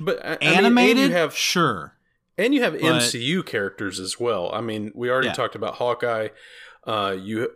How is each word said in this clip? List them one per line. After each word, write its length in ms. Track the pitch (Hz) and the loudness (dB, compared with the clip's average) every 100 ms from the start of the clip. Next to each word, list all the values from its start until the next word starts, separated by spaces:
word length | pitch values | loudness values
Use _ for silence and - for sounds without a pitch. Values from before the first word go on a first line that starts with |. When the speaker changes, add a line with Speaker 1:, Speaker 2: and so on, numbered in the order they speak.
Speaker 1:
But, 240 | 156 - | -6 -4
I, 40 | - | -6
I 20 | |
mean, 80 | 160 | 0
and 140 | 151 175 | 2 6
Speaker 2:
Animated? 520 | 233 240 247 233 269 | 6 6 6 6 4
Speaker 1:
you 80 | 175 | 2
have, 180 | 156 | 0
Speaker 2:
Sure. 600 | - - 180 151 92 71 - _ _ _ - | -2 0 2 2 0 -8 -18 _ _ _ -2
Speaker 1:
and 180 | 233 | 2
you 80 | 277 | 2
have 120 | 220 | 2
Speaker 2:
But 100 | 131 | 0
Speaker 1:
M 160 | 160 123 | 2 2
C 200 | 120 117 | 0 -2
U 180 | 123 185 | -2 -2
characters 560 | - 113 98 - 101 92 | -2 -4 -4 -6 -8 -6
as 220 | 92 - | -8 -4
well. 300 | 120 101 87 | -2 -2 -4
I 60 | 110 | -4
mean, 320 | 113 107 107 | -4 -6 -8
we 160 | 107 123 | -6 -2
already 180 | 127 120 | 0 0
Speaker 2:
Yeah. 40 | |
Speaker 1:
talked 220 | 131 117 107 | -2 -4 -4
about 180 | 95 - | -6 -2
Hawkeye. 520 | 123 117 120 110 107 - - - - - 127 | -2 -2 -2 -2 -4 -8 -20 -20 -20 -14 -6
Uh, 260 | 107 98 95 | -2 -2 -4
you, 300 | 98 110 - | -4 -4 -4